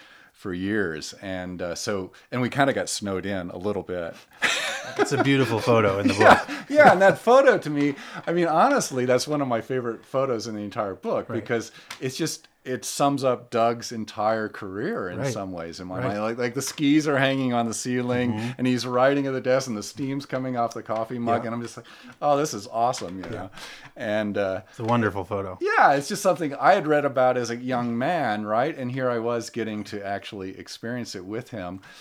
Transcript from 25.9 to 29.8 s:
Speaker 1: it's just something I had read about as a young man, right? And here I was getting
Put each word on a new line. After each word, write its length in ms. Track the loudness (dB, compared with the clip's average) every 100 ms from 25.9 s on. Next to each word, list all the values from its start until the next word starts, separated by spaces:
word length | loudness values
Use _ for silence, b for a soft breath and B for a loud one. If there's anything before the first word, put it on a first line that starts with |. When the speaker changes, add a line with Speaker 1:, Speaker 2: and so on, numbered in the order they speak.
Speaker 1:
it's 140 | 4 0
just 160 | 0
something 320 | 0 0 -2 4
I 180 | 6
had 140 | 6 4
read 180 | 2 4
about 320 | 4 4 4
as 140 | -2
a 40 | -4
young 400 | -2 -2 0 0
man, 480 | 0 2 0 -2 0
right? 300 | 2 0 -2
And 140 | -6
here 180 | -2 0
I 80 | 0
was 320 | 0 -2 -4
getting 320 | -6 -4 -6